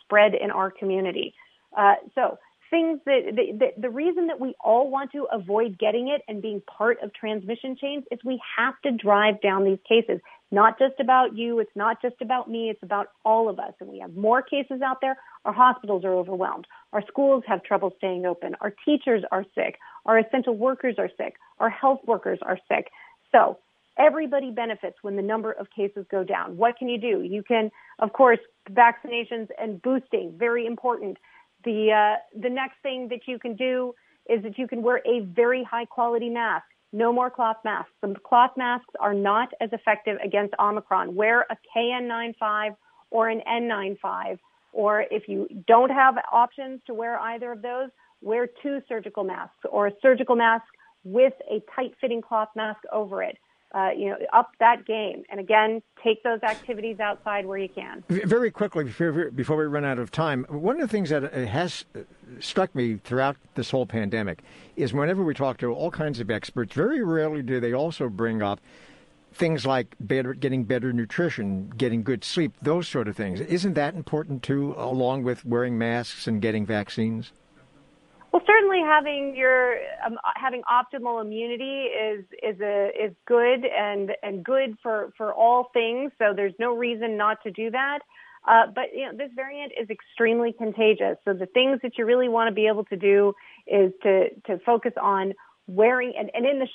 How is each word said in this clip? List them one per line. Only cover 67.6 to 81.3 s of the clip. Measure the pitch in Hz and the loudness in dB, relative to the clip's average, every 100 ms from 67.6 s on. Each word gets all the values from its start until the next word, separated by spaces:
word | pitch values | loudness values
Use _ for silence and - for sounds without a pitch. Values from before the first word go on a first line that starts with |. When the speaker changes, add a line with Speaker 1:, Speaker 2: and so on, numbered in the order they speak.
| 117 | -2
Speaker 2:
also | 127 165 - 127 | -2 -2 -4 -6
bring | 95 113 110 | -2 -2 0
up | 101 104 _ - - - _ _ _ | -2 -4 _ -20 -20 -20 _ _ _
things | - 165 151 135 | -2 0 0 0
like | 131 107 - | 0 -2 -10
better, | 101 135 127 | -2 -2 -2
getting | 135 135 131 | -4 -2 -2
better | 107 127 127 | -2 -2 0
nutrition, | 120 113 - 175 - 101 95 101 113 | -2 -2 -2 -4 -2 -4 -4 -6 -4
getting | 127 113 | -2 0
good | 107 120 | -2 -4
sleep, | - 180 143 - | -4 -2 -2 -2
those | 143 170 170 | -2 -2 -2
sort | 139 107 | -4 -4
of | 98 | -4
things. | 98 90 | -6 -4
Isn't | - 175 190 | -4 -2 0
that | 151 147 | 0 -2
important | 180 - 151 - 135 | -4 -6 -6 -4 -8
too, | - 139 143 139 | -2 -2 -2 -6
along | 113 131 123 135 | -4 0 0 0
with | 123 120 | -2 -4
wearing | 120 117 123 117 | -2 0 0 0
masks | 117 120 117 - - | 0 -2 -4 -8 -4
and | 107 | -2
getting | 110 107 104 | 0 -2 -2
vaccines? | 104 101 - 113 113 117 _ _ _ _ _ _ _ _ _ - | -2 -2 -4 -2 -4 -10 _ _ _ _ _ _ _ _ _ -2
Speaker 1:
Well, | 349 349 | 0 6
certainly | 440 392 381 | 6 6 2
having | 311 302 294 285 277 | 4 2 2 -4 -6
your, | 262 254 254 247 233 - - 233 | 0 2 4 2 -2 -6 -8 -6
um, | 226 - - | -4 -4 -2
having | 262 247 | -4 -4
optimal | - 240 247 277 240 233 | 0 0 0 -6 -4 -4
immunity | 214 | -6